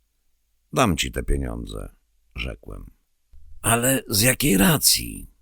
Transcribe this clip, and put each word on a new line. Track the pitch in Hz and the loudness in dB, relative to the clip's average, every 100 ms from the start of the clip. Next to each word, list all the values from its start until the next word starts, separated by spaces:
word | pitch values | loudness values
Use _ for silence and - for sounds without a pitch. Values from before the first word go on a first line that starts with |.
| _ _ _ _ _ _ _ | _ _ _ _ _ _ _
„Dam | 147 120 78 | 0 2 2
ci | 67 | -2
te | 65 | -4
pieniądze”, | - 69 64 58 55 53 50 - _ _ _ | 0 0 -2 -6 -10 -12 -14 -18 _ _ _
rzekłem. | - 58 58 - 50 50 _ _ _ _ - - - | -12 -10 -12 -14 -16 -18 _ _ _ _ -20 -18 -6
„Ale | 101 117 127 135 - | 0 2 2 0 0
z | 101 | 2
jakiej | 123 127 143 190 | 2 2 2 4
racji?” | 190 151 - - 123 - - _ | 4 4 4 2 -2 -12 -14 _